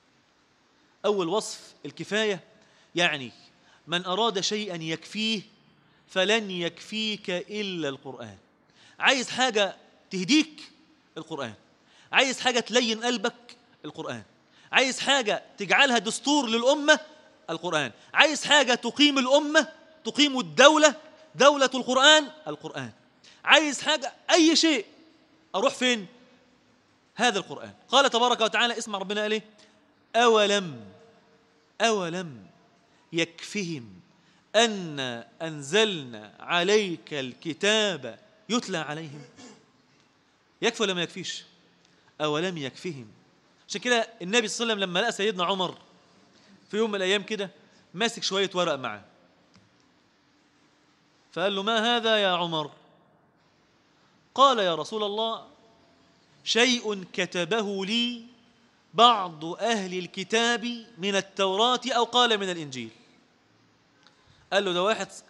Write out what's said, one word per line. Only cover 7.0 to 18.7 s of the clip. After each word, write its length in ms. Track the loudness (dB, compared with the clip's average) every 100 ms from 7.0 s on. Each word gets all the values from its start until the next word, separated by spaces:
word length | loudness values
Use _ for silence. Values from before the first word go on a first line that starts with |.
| -6 -6 -6
إلا 580 | -6 -6 -6 -6 -4 -6
القرآن. 480 | -6 -12 -14 -14 -18 _ _ _ _ -20 -2
عايز 320 | 2 2 0
حاجة 460 | -2 0 2 0 -4 -20 _ -10
تهديك؟ 600 | -6 2 2 2 -6 -20 _ _ _ _ -18
القرآن. 380 | -12 -10 -10 -12 _ _ _ _ -2
عايز 280 | 2 2 0
حاجة 200 | 0 0
تلين 440 | 0 0 0 -2
قلبك؟ 520 | -2 -2 -4 -6 -20 -20 _ _
القرآن. 380 | -16 -12 -10 -10 -14 _ _ _ -2
عايز 280 | 0 0 -2
حاجة 440 | 0 0 0 -4 -6 -10
تجعلها 400 | 0 2 4 2
دستور 480 | -2 -4 0 0 2
للأمة؟ 540 | 0 2 2 4 2 0 -20 -20 _ -10
القرآن. 420 | -8 -2 -2 -4 -8 -4
عايز 300 | 4 4 4
حاجة 300 | 4 4 4